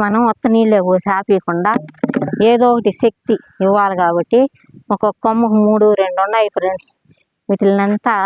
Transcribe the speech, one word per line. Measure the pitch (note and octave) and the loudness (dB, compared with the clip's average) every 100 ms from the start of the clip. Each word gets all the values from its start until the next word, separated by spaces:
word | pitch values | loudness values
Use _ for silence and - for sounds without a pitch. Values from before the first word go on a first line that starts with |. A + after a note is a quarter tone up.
మనం | G3+ A3 A#3 | 0 0 0
ఉత్త | - A#3 | -2 0
నీళ్ళే | A3+ A3 G3+ F3+ | 2 2 2 2
పోసి | F#3 G3+ | 0 0
ఆపేయకుండా | F#3+ G3+ F#3+ - E3+ G3 A#3 D3+ - - - - - A3 | -4 0 -2 0 -2 -2 -2 -6 -8 -6 -4 -6 0 2
ఏదో | A#3+ B3 | 2 2
ఒకటి | A#3+ G#3 - | 0 -2 -2
శక్తి | A#3 _ - G#3+ _ - | -4 _ -4 -4 _ -4
ఇవ్వాలి | F#3+ G3+ G3 F3+ | 0 2 0 0
కాబట్టి | E3+ E3+ - A#3+ C#4 _ _ - - | 0 0 0 0 0 _ _ -20 -8
ఒక్కొక్క | G3+ G#3+ - | -4 -4 -2
కొమ్మకు | A3+ A3+ A#3 G#3+ G#3 | -2 0 0 2 2
మూడు, | G#3+ G#3 G3+ | 4 2 2
రెండు | F#3+ F3+ | -2 -2
ఉన్నాయి | G3 A3+ G#3 F#3+ | -2 0 -2 -2
ఫ్రెండ్స్. | F#3 F#3 _ _ _ _ _ _ - | -4 -6 _ _ _ _ _ _ -6
వీటిల్నంతా | G3 G3 G3+ G3+ G#3 A#3+ G#3 | 0 0 2 -2 -2 -2 -2